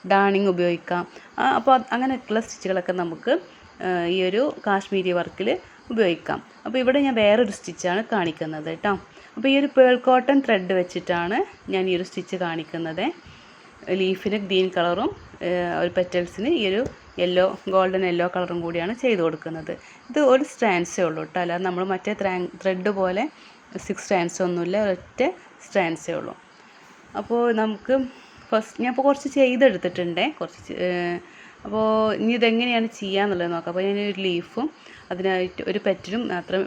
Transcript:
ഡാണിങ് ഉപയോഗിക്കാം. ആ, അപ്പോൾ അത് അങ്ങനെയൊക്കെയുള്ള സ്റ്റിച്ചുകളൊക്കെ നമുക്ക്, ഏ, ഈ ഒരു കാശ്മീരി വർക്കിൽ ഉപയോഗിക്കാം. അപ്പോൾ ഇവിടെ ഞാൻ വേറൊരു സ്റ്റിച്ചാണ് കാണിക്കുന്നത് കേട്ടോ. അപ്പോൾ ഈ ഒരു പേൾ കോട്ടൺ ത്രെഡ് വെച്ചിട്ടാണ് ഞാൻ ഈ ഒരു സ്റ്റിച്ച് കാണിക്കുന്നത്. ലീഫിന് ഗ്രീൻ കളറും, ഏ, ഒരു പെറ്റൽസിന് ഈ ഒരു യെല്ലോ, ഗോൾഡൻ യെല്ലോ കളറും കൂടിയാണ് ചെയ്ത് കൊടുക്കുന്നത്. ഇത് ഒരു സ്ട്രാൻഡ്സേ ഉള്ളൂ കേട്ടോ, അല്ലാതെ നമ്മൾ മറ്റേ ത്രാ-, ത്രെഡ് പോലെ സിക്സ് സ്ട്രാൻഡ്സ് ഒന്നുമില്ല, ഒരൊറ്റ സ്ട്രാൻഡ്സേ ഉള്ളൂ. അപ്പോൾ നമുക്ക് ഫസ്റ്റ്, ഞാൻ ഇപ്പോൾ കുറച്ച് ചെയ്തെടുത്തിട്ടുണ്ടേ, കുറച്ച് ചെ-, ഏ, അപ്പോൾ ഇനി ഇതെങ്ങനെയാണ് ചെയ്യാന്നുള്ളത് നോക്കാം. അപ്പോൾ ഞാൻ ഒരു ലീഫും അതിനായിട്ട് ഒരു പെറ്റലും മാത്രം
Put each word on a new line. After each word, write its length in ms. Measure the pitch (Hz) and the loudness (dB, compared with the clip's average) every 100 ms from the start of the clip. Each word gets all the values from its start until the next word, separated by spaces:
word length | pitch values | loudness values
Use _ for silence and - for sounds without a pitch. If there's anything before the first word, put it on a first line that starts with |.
| 185 | 2
ഡാണിങ് 440 | 196 196 196 202 | 4 6 4 4
ഉപയോഗിക്കാം. 500 | 175 175 170 - 175 175 - - | 4 2 0 -2 -4 -4 -12 -10
ആ, 140 | - 254 254 | -2 0 2
അപ്പോൾ 180 | 254 | 4
അത് 120 | 254 240 | 4 4
അങ്ങനെയൊക്കെയുള്ള 520 | 240 262 254 - 214 | -2 0 -2 -2 -2
സ്റ്റിച്ചുകളൊക്കെ 520 | 226 - 190 185 180 185 | -4 -6 -4 -2 -2 -2
നമുക്ക്, 360 | 170 160 226 339 - - - - | -4 -4 0 -2 -2 -20 -20 -8
ഏ, 120 | 185 180 170 | -2 0 0
ഈ 100 | 185 | 0
ഒരു 200 | 185 202 294 - | 2 2 0 -2
കാശ്മീരി 520 | 208 196 - 196 180 | 0 0 0 -2 0
വർക്കിൽ 360 | 175 170 - 208 359 - - - | 0 -2 -4 -2 -2 -6 -20 -4
ഉപയോഗിക്കാം. 500 | 226 190 160 - 143 - - | 2 2 0 -4 -6 -8 -14
അപ്പോൾ 180 | 220 254 | -6 -2
ഇവിടെ 200 | 247 277 | 2 2
ഞാൻ 140 | 277 | 2
വേറൊരു 380 | 226 208 220 214 | 4 4 6 2
സ്റ്റിച്ചാണ് 480 | - - 160 180 185 220 | -2 -12 -6 -2 -2 -2
കാണിക്കുന്നത് 600 | 214 170 156 156 156 156 | -2 -2 -4 -8 -8 -8
കേട്ടോ. 240 | 165 208 196 - - - | -4 -4 -4 -6 -20 -18
അപ്പോൾ 180 | 226 262 | -2 2
ഈ 40 | 277 | 4
ഒരു 100 | 285 | 4
പേൾ 240 | 262 254 247 | 6 6 6
കോട്ടൺ 380 | 254 254 247 277 | 4 4 4 2
ത്രെഡ് 340 | 262 208 180 | 4 0 2
വെച്ചിട്ടാണ് 640 | 185 180 180 180 175 175 240 415 - - | 0 0 -4 -4 -2 -2 -2 -4 -8 -4
ഞാൻ 140 | 190 185 | -2 0
ഈ 60 | |
ഒരു 100 | 175 185 | 0 -2
സ്റ്റിച്ച് 300 | - 180 185 | -8 -8 -4
കാണിക്കുന്നത്. 680 | 175 165 156 165 165 160 247 - - - - - - - - | -4 -6 -8 -8 -6 -4 -4 -6 -14 -20 -20 -20 -20 -14 -4
ലീഫിന് 440 | 185 185 190 202 208 | 0 0 0 -2 -4
ഗ്രീൻ 260 | 196 185 185 | 0 2 2
കളറും, 400 | 185 170 175 302 - - - | 2 0 0 -2 -6 -16 -8
ഏ, 80 | 175 180 175 160 | -4 -2 -2 -2
ഒരു 160 | 175 | -2
പെറ്റൽസിന് 580 | 180 180 180 175 - 240 | 0 -2 -2 -4 -4 -2
ഈ 80 | 330 196 | 0 0
ഒരു 120 | 196 269 - - - | -2 -4 -8 -14 -4
യെല്ലോ, 300 | 180 180 190 190 - | 0 2 2 0 0
ഗോൾഡൻ 340 | 190 185 190 | 2 2 2
യെല്ലോ 220 | 180 175 175 | 0 0 0
കളറും 300 | 180 175 175 | -2 -4 -4
കൂടിയാണ് 340 | 170 170 175 240 | -4 -4 -4 -2
ചെയ്ത് 260 | 254 202 | 0 2
കൊടുക്കുന്നത്. 520 | 165 160 165 160 156 - - - - | 0 -2 -8 -10 -8 -10 -14 -20 -4
ഇത് 140 | 294 | 2
ഒരു 200 | 277 262 | 6 6
സ്ട്രാൻഡ്സേ 600 | 294 - 226 175 170 - | 2 -2 0 0 -2 -2
ഉള്ളൂ 180 | 170 160 | -2 -2
കേട്ടോ, 160 | 156 185 | -6 -4
അല്ലാതെ 240 | 175 175 | -4 -2
നമ്മൾ 200 | 185 180 | -4 -4
മറ്റേ 300 | 190 185 208 | -2 -4 -4
ത്രാ-, 360 | 208 196 185 175 - | -4 -4 -4 -6 -6
ത്രെഡ് 340 | 190 185 196 | -4 -2 -2
പോലെ 340 | 196 185 190 302 - - - - - | 0 0 0 -4 -6 -20 -20 -14 -10
സിക്സ് 260 | - 190 - | -8 -6 0
സ്ട്രാൻഡ്സ് 340 | 190 170 - | 0 0 -2
ഒന്നുമില്ല, 340 | 180 175 170 202 | -2 -2 -2 0
ഒരൊറ്റ 400 | 208 180 - - 277 370 - - | 0 -2 -6 -2 -2 -2 -12 -20
സ്ട്രാൻഡ്സേ 540 | - 202 165 165 - | -6 -2 0 -2 -6
ഉള്ളൂ. 200 | 160 - - - - - - - - - | -6 -8 -12 -20 -20 -20 -20 -20 -20 -14
അപ്പോൾ 280 | 196 208 233 240 | -10 -2 0 2
നമുക്ക് 400 | 220 220 202 - 269 247 - - - - | 2 0 -2 0 0 0 -10 -20 -20 -2
ഫസ്റ്റ്, 300 | 220 220 - | -2 -2 -4
ഞാൻ 120 | 247 | -2
ഇപ്പോൾ 140 | 254 269 | 2 2
കുറച്ച് 220 | 277 277 | 2 0
ചെയ്തെടുത്തിട്ടുണ്ടേ, 920 | 277 262 247 269 180 180 180 175 170 254 | 4 4 6 6 4 -2 -2 -2 0 -2
കുറച്ച് 300 | - 165 - | -2 -10 -10
ചെ-, 160 | - - | -12 -4
ഏ, 100 | 180 180 175 175 - - - - | -2 -2 -2 -6 -10 -20 -20 -18
അപ്പോൾ 240 | 202 214 220 220 220 | -6 0 2 2 2
ഇനി 180 | 202 214 | 2 0
ഇതെങ്ങനെയാണ് 540 | 240 226 226 247 233 226 | 2 2 2 2 0 -2
ചെയ്യാന്നുള്ളത് 580 | - 196 190 202 180 170 | -4 -2 0 2 0 -2
നോക്കാം. 200 | 170 170 | -4 -4
അപ്പോൾ 120 | 180 | -2
ഞാൻ 120 | 196 202 | 0 0
ഒരു 200 | 208 190 | -2 -2
ലീഫും 440 | 190 170 175 - 311 - - - - | -2 -2 -4 -6 -6 -8 -20 -18 -10
അതിനായിട്ട് 540 | 180 190 185 185 - - | -4 0 0 -2 -4 -4
ഒരു 120 | 202 | -2
പെറ്റലും 440 | 202 185 - 220 233 | -2 -2 -4 -6 -4
മാത്രം 340 | 180 - 185 | -6 -4 -4